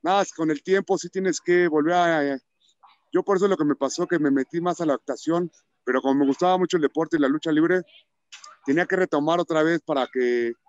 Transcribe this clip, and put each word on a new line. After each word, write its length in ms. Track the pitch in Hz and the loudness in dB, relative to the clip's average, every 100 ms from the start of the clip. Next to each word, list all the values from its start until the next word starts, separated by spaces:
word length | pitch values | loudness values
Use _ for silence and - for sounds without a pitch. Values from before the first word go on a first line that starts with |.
Nada, 200 | 160 202 | 2 0
es 100 | 185 | 0
con 180 | - 160 | -2 -4
el 140 | 147 | -2
tiempo 340 | - 190 - 190 | 0 0 0 -4
sí 120 | 175 | -2
tienes 320 | 190 185 156 | -4 -4 -4
que 260 | - 175 175 | 0 2 4
volver 260 | 151 151 | 2 2
a... 460 | 180 170 160 143 139 _ _ _ _ _ _ _ | 2 2 2 -2 -4 _ _ _ _ _ _ _
yo 120 | 175 | -4
por 140 | 185 196 | 0 0
eso 100 | 202 | 2
lo 100 | 180 | 2
que 80 | 151 | 0
me 100 | 135 | 0
pasó, 320 | 135 - 175 | -4 -4 -2
que 120 | 170 | 0
me 120 | 147 | 2
metí 300 | 139 131 170 | 0 -2 -4
más 180 | 175 170 | -4 -2
a 60 | 160 | -2
la 80 | |
actuación, 580 | 131 - - - 170 175 _ _ _ | -2 -4 -8 -2 -2 -2 _ _ _
pero 180 | - 127 | -2 0
como 180 | 135 135 | 2 2
me 60 | 139 | 2
gustaba 320 | 135 180 185 | 2 2 2
mucho 200 | 180 175 | 0 0
el 60 | |
deporte 340 | 143 - 160 160 | 0 -2 -2 0
y 20 | |
la 80 | 135 | 0
lucha 240 | 151 165 | 0 0
libre, 300 | 151 165 185 180 - _ _ _ - - - - | 0 2 0 -4 -20 _ _ _ -20 -20 -12 -2
tenía 200 | 151 180 | 0 0
que 100 | 185 | 0
retomar 440 | 185 151 151 170 | 0 0 0 -2
otra 220 | 170 160 | 0 0
vez 180 | 156 165 | 2 0
para 260 | - 143 123 | -2 -2 -2
que 460 | 131 123 120 117 117 | -2 0 0 -2 -6